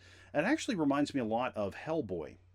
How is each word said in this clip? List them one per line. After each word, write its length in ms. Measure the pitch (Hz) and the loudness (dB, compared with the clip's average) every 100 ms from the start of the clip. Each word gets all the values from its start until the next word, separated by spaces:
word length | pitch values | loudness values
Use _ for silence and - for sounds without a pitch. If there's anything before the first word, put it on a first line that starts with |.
| - - - | -20 -20 -4
it 100 | 143 | 0
actually 320 | 185 311 - 202 | 2 0 0 0
reminds 380 | 143 139 143 | 2 2 2
me 80 | 139 | 0
a 40 | 113 | 0
lot 300 | 113 127 107 | 0 0 0
of 200 | 101 - | -2 -4
Hellboy. 600 | - 165 110 87 69 - - | -4 -2 -2 -4 -6 -12 -20